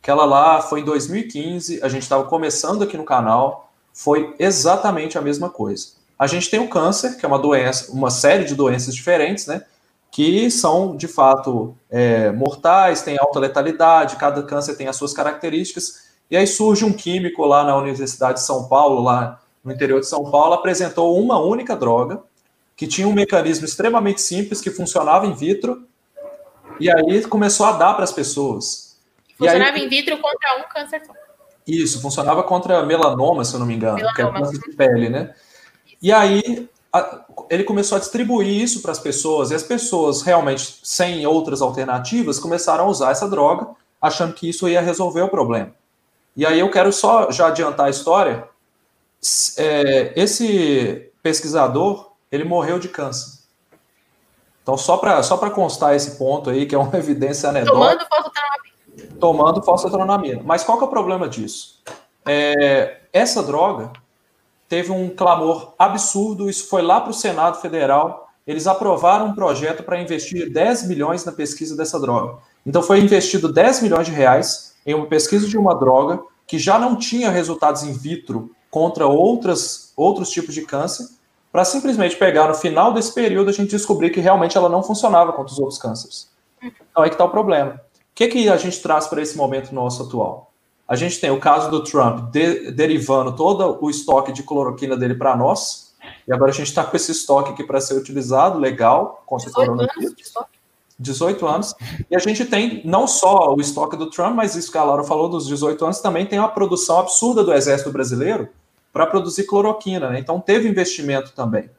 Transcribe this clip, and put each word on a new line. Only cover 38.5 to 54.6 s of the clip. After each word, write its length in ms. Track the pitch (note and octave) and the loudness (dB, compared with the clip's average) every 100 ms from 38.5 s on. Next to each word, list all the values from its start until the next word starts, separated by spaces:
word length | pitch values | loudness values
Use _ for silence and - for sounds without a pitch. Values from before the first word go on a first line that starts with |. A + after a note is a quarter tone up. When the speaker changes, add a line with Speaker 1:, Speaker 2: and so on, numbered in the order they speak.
| G3+ | 0
Speaker 1:
isso 200 | A#3+ - | -2 -4
pras 160 | - D#3 | -6 -6
pessoas, 540 | D3 C#3 D#3 D#3 B2+ | -6 -4 -2 0 0
e 20 | |
as 80 | D#3 | -4
pessoas 600 | D#3+ A#3+ - F3 D3+ C#3+ | -4 -6 -2 0 0 0
realmente, 580 | F3+ E3 C#3 C3+ - - | 2 2 2 -4 -6 -12
sem 420 | - - F3+ E3+ | -10 -2 -2 0
outras 380 | D3 D#3 D#3+ C3+ | 0 0 0 -2
alternativas, 800 | C3 B2+ C3 B2+ B2+ A#3 F#3 C#3 | -2 -2 -4 -4 -2 -4 -2 -4
começaram 460 | E3 E3+ - - A3+ | -4 -4 0 2 2
a 20 | |
usar 240 | D#3+ C3 | 2 0
essa 160 | C#3+ G3+ | 0 -2
droga, 400 | F3+ D3 F3 A3+ - _ _ | 2 2 2 -6 -14 _ _
achando 320 | D3+ D3+ E3 | -2 0 -4
que 160 | D#3+ E3 | -4 -8
isso 200 | E3 F3+ | -4 0
ia 120 | F3 | 2
resolver 420 | F3 E3+ F3+ D#3+ | 0 -2 -2 0
o 60 | F#3 | -2
problema. 440 | - B2 A2+ G2 _ _ _ _ _ _ - | 0 0 -2 -6 _ _ _ _ _ _ -2
E 80 | |
aí 140 | D#3 E3 | 0 2
eu 100 | F#3+ | 2
quero 240 | G3 G3 | 2 2
só 380 | G3 A3+ A3+ G3 | 2 4 4 2
já 160 | B2 E3 | 2 2
adiantar 400 | D#3+ D#3 C#3+ C#3+ | 2 -2 0 0
a 40 | |
história. 580 | C#3 - F#3 F3 A#2 - _ _ _ _ _ _ _ | 0 2 2 2 -2 -12 _ _ _ _ _ _ _
S-, 320 | - - - - | -4 -2 -2 -2
é, 560 | D#3 D3 C#3+ C3+ B2 - | 0 2 4 2 2 0
esse 960 | G3+ - A3+ G3 D#3 C3+ A2+ - - _ | 0 0 0 2 2 2 0 -6 -12 _
pesquisador, 880 | D#3+ D#3+ D#3 D#3 C3 C3 F#3+ G3+ - _ _ | -4 -2 -2 2 2 2 0 -2 -10 _ _
ele 140 | C#3+ | -6
morreu 340 | D#3+ F3 D3+ F3+ | -2 -2 -2 -4
de 100 | F3+ | -6
câncer. 520 | - C#3 A#2+ - - _ _ _ _ _ _ _ _ _ _ _ _ | -10 -8 -8 -12 -20 _ _ _ _ _ _ _ _ _ _ _ _